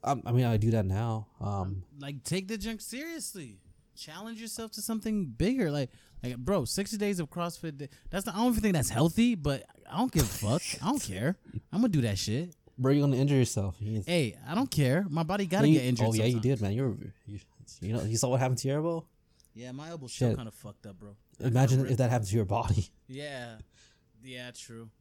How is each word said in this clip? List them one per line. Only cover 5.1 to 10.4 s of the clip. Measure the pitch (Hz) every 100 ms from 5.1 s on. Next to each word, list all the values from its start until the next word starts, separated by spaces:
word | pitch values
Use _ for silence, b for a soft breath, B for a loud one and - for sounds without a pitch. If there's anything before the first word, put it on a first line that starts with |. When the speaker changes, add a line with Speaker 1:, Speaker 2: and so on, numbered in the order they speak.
| 214 165
Speaker 2:
bigger. | 113 180 262 165
Like, | 147 127 b b b
like, | 123 123
bro, | 127 196 117
sixty | - 202 214
days | 208 185
of | 151
CrossFit. | 180 170 - 165 139
Day, | 143 B B
that's | 185 190
the | 185
only | 247 220
thing | 208
that's | 170 120
healthy, | 117 165 190 240 208
but | 143 135 - - -
I | 165
don't | 254
give | -
a | 113
fuck. | 90